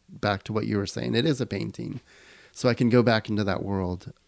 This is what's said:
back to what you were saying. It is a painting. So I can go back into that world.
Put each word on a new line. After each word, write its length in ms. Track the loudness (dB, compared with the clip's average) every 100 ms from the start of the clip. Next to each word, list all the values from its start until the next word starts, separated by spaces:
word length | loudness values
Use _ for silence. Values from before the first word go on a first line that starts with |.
| _
back 340 | -6 -2 -2
to 100 | -4
what 120 | -4 -2
you 120 | -2
were 80 | -2
saying. 300 | -4 -2 0
It 100 | 0
is 140 | 0
a 60 | -2
painting. 560 | -4 -6 -8 -10 -10 -14 -20 -20 -20 -20
So 160 | -2 0
I 40 |
can 160 | 2 4
go 120 | 6
back 260 | 6 2 0
into 140 | 0 0
that 180 | -2
world. 480 | -2 -2 -2 -4 -8 -20